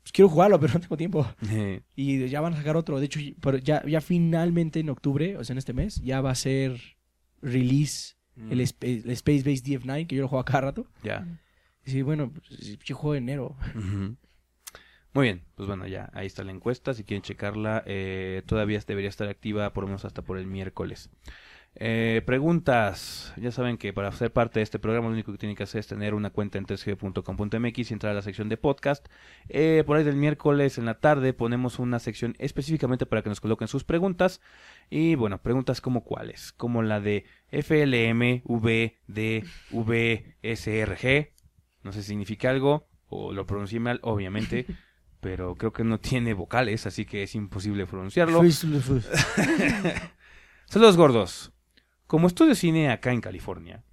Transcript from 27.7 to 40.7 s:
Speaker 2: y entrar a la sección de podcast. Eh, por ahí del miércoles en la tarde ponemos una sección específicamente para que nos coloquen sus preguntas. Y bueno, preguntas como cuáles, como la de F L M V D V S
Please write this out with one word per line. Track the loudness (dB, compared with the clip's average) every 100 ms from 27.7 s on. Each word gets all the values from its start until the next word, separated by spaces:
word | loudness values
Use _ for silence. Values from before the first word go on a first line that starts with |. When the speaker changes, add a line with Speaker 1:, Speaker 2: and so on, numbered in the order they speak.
| -4 -6
Speaker 2:
y |
entrar | -4 -2
a | -4
la |
sección | -6 -6 -4
de | 0
podcast. | 0 0 0 -2 -6 -20 -20 -20 -6
Eh, | 2 6 6 6
por | 4
ahí |
del | 4 2
miércoles | 2 2 2 4 2 0
en | -4
la | 2
tarde | 4 4 2
ponemos | 0 0 0 -2 -2
una | -2 -2
sección | -4 -4 -6 -4
específicamente | -6 -4 -2 0 0 0 0
para | 0
que | -2
nos | -4
coloquen | -2 -2 -2
sus | -4
preguntas. | 0 0 2 2 0 0 _ -20 -20 -20 _
Y | 0 2 4
bueno, | 2 -2
preguntas | -2 0 0 -2
como | -2 -4
cuáles, | -4 -8 -8 -14 -18
como | _ -2 0
la | 0 0
de | 0 -2 -4 _ _
F | -6 2 2
L | 4 4 2
M | 4 2 0 -2
V | 0 2 2 0 _ -12
D | -6 -2 -4 -6 -18 -8
V | -4 0 2 2 0 -6 _
S | -8 -6 -2